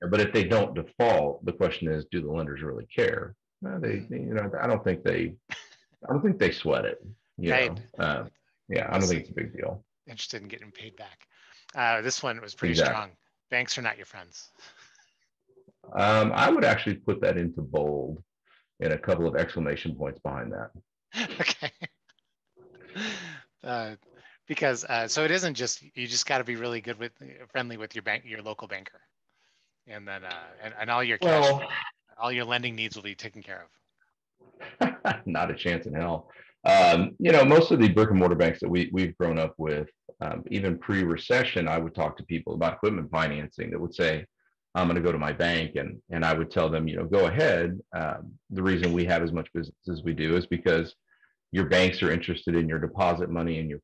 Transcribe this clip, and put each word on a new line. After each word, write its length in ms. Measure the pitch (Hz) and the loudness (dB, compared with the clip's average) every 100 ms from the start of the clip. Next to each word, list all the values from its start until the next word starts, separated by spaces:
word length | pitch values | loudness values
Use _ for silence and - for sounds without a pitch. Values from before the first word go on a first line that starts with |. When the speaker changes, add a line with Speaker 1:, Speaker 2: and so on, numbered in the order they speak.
| 90 | 0
Speaker 1:
but 100 | 104 | 2
if 120 | 101 | 4
they 120 | 110 | 2
don't 280 | 90 110 - | 4 4 2
default, 720 | 85 - - 120 90 73 - | -2 -6 2 4 4 2 -2
the 80 | 90 | -4
question 340 | - 87 - 80 | 0 0 0 -2
is, 140 | 78 | -2
do 160 | - 87 | -4 -6
the 100 | 73 | -4
lenders 320 | 80 76 69 | -4 -4 -6
really 240 | 76 57 57 | -8 -8 -4
care? 480 | - - - - - _ - | 0 2 0 -6 -14 _ -14
Uh, 140 | 190 185 | -8 -4
they, 200 | 113 104 | -4 -4
Speaker 2:
Mm. 120 | 110 | -6
Speaker 1:
they, 80 | 131 | -8
you 120 | 131 | -4
know, 160 | 110 101 - | -4 -2 -2
I 60 | |
don't 180 | 120 110 | 0 0
think 200 | 98 87 | 0 -2
they, 320 | - 85 82 - - | 0 0 -2 -8 -16
I 560 | - - - _ _ - | -18 -18 -20 _ _ -2
don't 100 | 143 | 2
think 160 | 208 - | 2 4
they 120 | 90 | 2
sweat 340 | - 78 62 | 0 0 0
it. 120 | 50 - - - _ - | 0 -6 -12 -20 _ -4
You 140 | 87 | 0
Speaker 2:
Right. 180 | 127 98 95 113 - | 2 0 -4 -10 -4
Speaker 1:
know? 40 | |
Uh, 220 | 80 71 - _ _ _ - | -2 -2 -6 _ _ _ -6
yeah, 180 | - - | -4 0
I 80 | 95 | 0
don't 100 | 92 | 2
think 140 | 78 | 0
it's 80 | - | -4
a 40 | |
big 180 | - - | -8 -8
deal. 300 | - - 101 _ _ - | -6 -8 -8 _ _ -18
Speaker 2:
Interested 340 | 113 - 113 | -12 -10 -12
in 60 | 101 | -14
getting 240 | 113 104 | -18 -18
paid 240 | - 110 | -18 -18
back. 320 | - 104 - _ _ - - - | -18 -20 -20 _ _ -20 -20 -12
Uh, 260 | 131 117 113 | -2 0 0
this 220 | 120 - | -2 -4
one 180 | 135 117 | -6 -8
was 140 | 104 | -12
pretty 160 | - 90 | -4 0
Speaker 1:
Exactly. 220 | 80 135 | 2 2
Speaker 2:
strong. 160 | 110 98 - _ _ - | 0 -6 -14 _ _ -4
"Banks 280 | 123 123 135 | -4 -2 -4
are 40 | |
not 160 | 113 - | -6 -8
your 80 | |
friends." 440 | 92 98 87 - - _ - - - _ _ _ _ _ _ _ _ _ - | -12 -20 -20 -20 -20 _ -20 -20 -20 _ _ _ _ _ _ _ _ _ -8
Speaker 1:
Um, 380 | 98 101 110 110 | 0 4 4 4
I 180 | - 277 | 4 4
would 140 | 320 | 6
actually 320 | 120 107 107 | 4 2 0
put 240 | - - 95 | -2 -2 0
that 140 | 92 87 | 0 0
into 240 | 85 80 | -2 -4
bold 600 | 67 - 76 73 65 80 - _ _ _ _ - | -4 -2 -2 -2 -6 -10 -14 _ _ _ _ -6
and 140 | 80 | -4
a 40 | 76 | -2
couple 300 | - 85 82 | 0 0 0
of 80 | |
exclamation 580 | 76 80 85 73 73 82 | 0 -2 -2 -4 -4 -6
points 240 | 67 67 - | -6 -8 -8
behind 340 | 71 69 58 | -8 -8 -8
that. 180 | 50 - - - _ _ | -10 -12 -16 -20 _ _
Speaker 2:
<laughs> 280 | 226 226 - | -8 -6 -4
Okay. 300 | - - 147 - 165 _ _ _ _ _ _ _ - - - 196 214 196 170 143 - _ | -4 -4 -8 -10 -16 _ _ _ _ _ _ _ -20 -20 -16 -10 -8 -8 -12 -16 -20 _
Uh, 320 | 127 120 110 107 _ _ - _ - | -8 -8 -8 -12 _ _ -20 _ -8
because, 360 | 151 143 120 | -2 0 0
uh, 220 | - 117 113 | -2 -4 -2
so 160 | 151 | 0
it 80 | 156 | 0
isn't 220 | 185 175 | 0 -2
just, 300 | 127 123 - 147 | -4 -6 -6 -10
you 120 | 127 120 | -10 -6
just 180 | 120 | -4
gotta 180 | - 131 | 0 -2
be 120 | 120 | -2
really 260 | 113 120 117 | -6 -6 -6
good 160 | 117 107 | -8 -10
with, 140 | 117 - 135 131 123 | -10 -12 -20 -20 -10
friendly 260 | 135 120 110 | -8 -6 -8
with 180 | 110 | -12
your 60 | 113 | -8
bank, 220 | 104 120 | -4 -6
your 160 | 123 110 | -6 -12
local 260 | 107 104 101 | -10 -12 -12
banker. 320 | 95 95 - _ _ _ _ _ _ _ _ 120 | -14 -14 -20 _ _ _ _ _ _ _ _ -18
And 200 | 104 98 | -16 -12
then, 160 | 98 | -12
uh, 200 | 92 85 85 98 | -12 -14 -16 -16
and, 120 | 110 107 | -14 -8
and 100 | 110 | -2
all 140 | 120 | 0
your 140 | 120 110 | 0 2
cash, 260 | 175 156 | 4 6
Speaker 1:
Well 280 | 139 139 - - - - _ - | 6 4 -2 -8 -10 -16 _ -6
Speaker 2:
all 140 | 120 | -4
your 140 | 123 | -2
lending 300 | 117 123 120 | -2 -2 -2
needs 200 | 110 110 | -6 -8
will 80 | 107 | -8
be 120 | 101 | -12
taken 260 | 98 110 107 | -12 -14 -16
care 240 | 98 92 85 _ _ _ _ _ _ _ _ - - - | -16 -16 -18 _ _ _ _ _ _ _ _ -20 -12 -4
of. 420 | 247 - - - | -2 -2 -4 -4
Speaker 1:
<laughs> 40 | |
Not 260 | 95 78 87 | -2 -2 -2
a 40 | |
chance 300 | - 90 82 71 | -2 -2 -2 -4
in 60 | |
hell. 360 | 73 85 80 - - - _ | -4 -4 -4 -8 -20 -20 _
Um, 520 | - - 85 85 98 - | 6 8 8 6 2 2
you 120 | 175 | 6
know, 120 | 151 | 8
most 280 | 135 160 165 | 10 8 8
of 80 | 156 | 6
the 100 | 104 | 6
brick 200 | 104 107 | 6 6
and 80 | 95 | 6
mortar 160 | 87 | 6
banks 240 | 85 82 - | 6 2 2
that 100 | 90 | 0
we, 200 | 87 - | 0 0
we've 240 | 92 87 - | 0 -2 0
grown 220 | 85 82 | 0 0
up 160 | 80 - | -2 -4
with, 320 | 78 76 76 _ - - | -4 -4 -6 _ -20 -10
um, 240 | 78 - - | -8 -8 -6
even 260 | 101 95 85 | -2 0 -2
pre-recession, 920 | - 98 85 82 - 123 123 92 78 | 0 0 2 0 2 2 2 0 0
I 100 | 82 | 0
would 160 | 82 | -2
talk 220 | - 78 - | -2 -4 -4
to 60 | |
people 300 | - 82 80 | -6 -6 -4
about 200 | 78 82 | 0 0
equipment 340 | - 107 95 73 | 0 0 0 -2
financing 600 | 80 78 73 73 - 78 | -2 0 -2 -8 -8 -6
that 80 | 80 | -6
would 160 | 85 | -4
say, 300 | - 82 78 - _ _ _ _ | 0 0 0 -6 _ _ _ _
I'm 140 | 90 87 | 0 2
gonna 140 | 85 | 2
go 100 | 85 | 2
to 60 | 76 | 2
my 160 | 76 | 0
bank 420 | 76 85 82 80 | 0 0 0 -2
and, 260 | 71 71 - - | -4 -6 -8 -6
and 120 | 85 | 0
I 100 | 80 | 2
would 160 | 80 80 | 2 0
tell 200 | 92 80 | 2 2
them, 180 | 80 78 | 2 -2
you 80 | |
know, 100 | 87 | -2
"Go 200 | 82 98 | 2 4
ahead. 540 | 85 117 156 87 87 98 - | 4 4 4 4 0 -4 -8
Um, 380 | 87 78 - - - - | -6 -4 -6 -10 -18 -8
the 140 | 95 | 0
reason 300 | 95 87 87 | 2 2 2
we 120 | 87 | 2
have 160 | 87 82 | 2 2
as 100 | 85 | 2
much 200 | 82 78 | -2 -4
business 360 | 87 71 - 92 | -6 -8 -10 -10
as 140 | 80 | -6
we 100 | 82 | -4
do 240 | 73 78 87 | 0 2 2
is 80 | |
because 500 | - 87 90 82 85 - _ _ _ _ _ | 2 0 2 2 0 -8 _ _ _ _ _
your 140 | 92 | -2
banks 360 | 78 90 92 - | 2 4 4 2
are 100 | 85 | 2
interested 440 | 85 90 82 87 | 2 -2 -4 0
in 140 | 85 80 | 2 2
your 100 | 80 | 0
deposit 500 | 80 95 90 82 90 | -2 2 2 2 -2
money 300 | 85 85 80 | -2 -2 -2
and 100 | 78 | -4
your 120 | 73 | -8